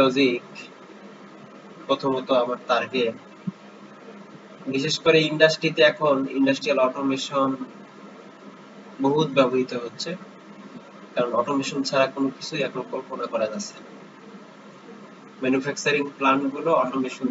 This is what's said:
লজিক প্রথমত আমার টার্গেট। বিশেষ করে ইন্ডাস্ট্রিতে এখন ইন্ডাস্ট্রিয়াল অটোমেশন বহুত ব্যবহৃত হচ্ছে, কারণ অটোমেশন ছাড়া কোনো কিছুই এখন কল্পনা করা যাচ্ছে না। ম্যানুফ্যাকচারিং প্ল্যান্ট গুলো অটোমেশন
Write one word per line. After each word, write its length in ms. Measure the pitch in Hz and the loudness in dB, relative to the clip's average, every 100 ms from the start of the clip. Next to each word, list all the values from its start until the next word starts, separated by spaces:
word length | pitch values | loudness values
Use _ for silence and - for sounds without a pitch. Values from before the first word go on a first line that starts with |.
লজিক 440 | 135 127 135 117 - - - - - - - - - - - - - - - | 4 6 2 2 -6 -18 -18 -20 -20 -20 -20 -20 -20 -20 -20 -20 -20 -20 -4
প্রথমত 420 | 139 139 131 131 131 | -2 0 -2 2 2
আমার 160 | 120 123 - | 2 -2 0
টার্গেট। 480 | 120 117 127 117 110 - - - - - - - - - - - - - - 135 | 0 0 0 0 -2 -14 -10 -10 -10 -20 -20 -20 -20 -18 -18 -20 -20 -20 -14 -6
বিশেষ 200 | 135 151 - | -4 -2 0
করে 140 | 165 160 151 | 4 6 4
ইন্ডাস্ট্রিতে 520 | 151 160 156 160 156 151 | 6 6 6 -2 4 4
এখন 240 | 147 151 135 135 131 | 6 2 2 0 2
ইন্ডাস্ট্রিয়াল 400 | 135 135 147 135 127 | 2 2 0 2 2
অটোমেশন 600 | 139 139 131 - 139 135 131 127 - - - - - - - - - - - - - | 2 -2 -2 -2 0 0 -2 -8 -14 -20 -20 -20 -20 -20 -20 -20 -20 -20 -20 -20 -2
বহুত 240 | 135 151 151 135 | 2 2 2 4
ব্যবহৃত 360 | 127 127 127 123 | 4 2 0 -4
হচ্ছে, 260 | 117 - 165 180 - - - - - - - - - | -8 -8 -8 -8 -12 -20 -20 -20 -18 -18 -18 -20 -8
কারণ 160 | - 123 110 | -2 0 0
অটোমেশন 400 | - 139 135 143 135 | 0 0 -2 -4 -2
ছাড়া 180 | 139 131 | 2 2
কোনো 140 | 135 135 - | 2 -2 -2
কিছুই 260 | - 156 131 | -8 -4 -4
এখন 140 | 127 120 | -4 -6
কল্পনা 320 | 131 - - 117 | -8 -8 -8 -4
করা 140 | 113 110 | -2 -2
যাচ্ছে 240 | 104 101 - | -2 -10 -12
না। 60 | - - - - - - - - - - - - - - - - | -18 -18 -20 -20 -20 -20 -20 -20 -20 -20 -20 -20 -20 -20 -20 -6
ম্যানুফ্যাকচারিং 640 | 131 135 139 135 147 147 143 - | 0 0 0 -2 0 0 -2 0
প্ল্যান্ট 260 | 135 135 139 | 2 2 0
গুলো 160 | 147 156 156 | -2 2 2
অটোমেশন 420 | 127 135 127 - 131 | 2 -2 -4 -4 -6